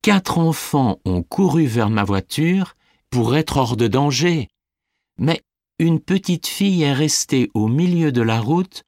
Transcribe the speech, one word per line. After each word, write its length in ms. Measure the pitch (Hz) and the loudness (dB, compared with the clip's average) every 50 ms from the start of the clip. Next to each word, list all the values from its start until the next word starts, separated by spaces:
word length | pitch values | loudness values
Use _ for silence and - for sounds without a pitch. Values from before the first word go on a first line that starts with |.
| - | 2
Quatre 340 | 214 208 190 185 - - | 4 2 2 2 0 -2
enfants 600 | 170 165 165 156 - - - - 147 131 113 92 - _ | 0 0 0 0 -2 -6 -4 0 0 0 0 -2 -2 _
ont 200 | 95 92 90 87 | -2 -2 -2 -2
couru 420 | _ - - 196 180 139 170 160 | _ -2 0 0 2 2 2 2
vers 240 | 131 110 120 113 104 | 2 0 0 0 0
ma 140 | 110 107 104 | 0 0 0
voiture 720 | 95 98 95 92 _ - - 151 165 180 196 185 - - _ _ _ _ _ _ _ | 0 -2 -4 -4 _ -4 -2 0 0 0 0 -2 -4 -8 _ _ _ _ _ _ _
pour 260 | - 123 113 110 123 | -2 -2 0 2 0
être 220 | 151 156 - - | 0 0 0 0
hors 180 | 143 131 113 123 | 0 0 0 0
de 120 | 107 120 | 0 0
danger. 640 | 113 101 131 143 147 135 120 151 175 170 160 110 - _ _ _ _ _ _ _ _ _ _ _ _ _ | 2 2 2 0 0 0 0 0 0 0 -2 -4 -8 _ _ _ _ _ _ _ _ _ _ _ _ _
Mais 240 | - - 156 165 - _ _ _ _ _ _ _ _ | -4 -2 -2 -2 -2 _ _ _ _ _ _ _ _
une 200 | 165 165 165 156 | 0 2 2 0
petite 460 | - - 185 196 190 - 180 156 - | 0 -2 -2 -2 0 -2 -4 -4 -4
fille 380 | - - - 196 202 190 175 156 | -8 -4 -2 0 0 2 2 2
est 100 | 143 139 | 0 2
restée 560 | 131 156 151 - - - - - 131 123 - _ | 0 0 0 0 -2 -2 0 0 0 0 0 _
au 120 | 110 107 | -2 0
milieu 440 | 110 120 147 175 180 175 170 165 151 | 0 2 2 2 2 2 2 0 0
de 100 | 127 120 | 0 0
la 180 | 117 113 110 113 | 0 2 0 0
route, 440 | 110 110 156 175 185 - - - _ | 0 0 0 -2 -2 -4 -8 -20 _